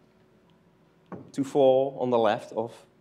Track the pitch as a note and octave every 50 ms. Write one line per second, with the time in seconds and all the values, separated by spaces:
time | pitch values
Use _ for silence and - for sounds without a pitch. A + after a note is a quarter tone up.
0 | _ _ _ _ _ _ _ _ _ _ _ _ _ _ _ _ _ _ _ _
1 | _ _ - - - - - - C3+ - - D3+ C3+ C3 C3 C3 C3+ C3+ C3 -
2 | - B2+ B2 A#2 A2+ G#2 G#2+ B2 - - - A2 A2+ A#2 - - - _ _ _